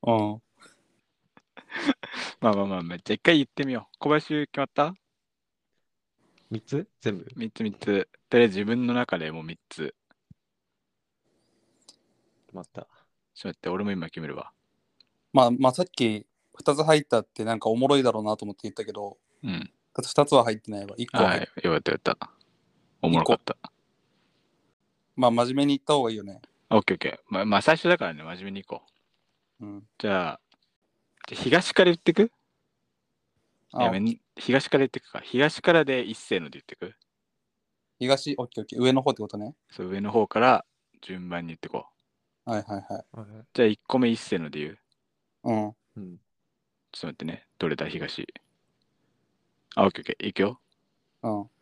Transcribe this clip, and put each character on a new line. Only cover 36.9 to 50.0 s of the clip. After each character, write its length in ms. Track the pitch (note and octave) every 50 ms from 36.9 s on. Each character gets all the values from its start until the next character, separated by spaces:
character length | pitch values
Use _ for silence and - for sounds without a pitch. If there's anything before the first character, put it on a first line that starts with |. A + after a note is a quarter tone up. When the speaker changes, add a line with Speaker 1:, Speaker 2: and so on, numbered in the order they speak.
| - _ _ _ _ _ _ _ _ _ _ _ _ _ _ _ _ _ _ _ _ _
Speaker 1:
東、 360 | B2 B2+ C#3 C3+ - D3+ C#3+ -
オ 60 | B2
ッ 20 |
ケ 140 | B2 - -
ー 20 | G#2+
オ 20 |
ッ 40 | -
ケ 80 | -
ー。 40 | -
上 120 | B2 B2+ C3
の 100 | C3 B2+
方 80 | C#3
っ 40 | C3
て 80 | - G#2+
こ 60 | G#2
と 80 | -
ね。 180 | G#2+ G#2 A#2 D3 _ _ _
Speaker 2:
そ 140 | - - F#2+
う、 40 | F#2
上 120 | F#2+ G2
の 100 | G2+ G#2
方 160 | - A#2 G#2+
か 140 | - - G#2+
ら 240 | A#2 B2+ B2 G#2 - _ _ _ _ _ _ _ -
順 260 | - F#2 F#2 F2+ F2
番 140 | F2 F2 E2+
に 60 | E2
言 80 | E2
っ 20 | D#2+
て 100 | - -
こ 180 | - - - - _ _ _ _ _ _ _ _ _ _ _
う。 40 | -
Speaker 1:
は 60 | A#2 G#2+
い 40 | G2+
は 160 | - G#2 G2
い 20 |
は 0 |
い。 40 | - - G2+ G2+ - _ _
Speaker 3:
は 140 | A2+ G#2+
い 40 | G#2
は 100 | G#2+ A2 A2+
い。 20 | _ _
Speaker 2:
じ 100 | - B2
ゃ 40 |
あ 20 | A2
一 100 | G#2+ - _
個 120 | _ - B2+
目 100 | B2+ A#2+
一 100 | A#2 A2+
斉 200 | - - - F#2
の 100 | D#2+ D2+
で 120 | C#2 D#2
言 100 | D2+ D2+
う？ 80 | - _ _ _ _ _ _ _ _ _ _ _ _ _ _
Speaker 1:
う 100 | B2 A#2
ん。 240 | A2 G#2+ G#2 A2+ _ _ _ _
Speaker 3:
う 40 | -
ん。 180 | G2+ F#2 F2 F2 _ _ _ _ _ _ _ _ _ _ _ _ _ _ -
Speaker 2:
ち 120 | - -
ょ 60 | -
っ 20 | -
と 0 |
待 20 |
っ 20 |
て 100 | _ -
ね。 200 | D#2+ - - _ _ _ _
ど 100 | - -
れ 80 | B2+
だ、 100 | - - D#3+
東。 380 | - E3+ - - - - - - - - _ _ _ _ _ _ _ _ _ _ _ _ _ _ _ _ _ _ _ _ _ _ _ _ _ _ -
あ、 100 | - -
オ 60 | G3
ッ 20 | -
ケ 80 | -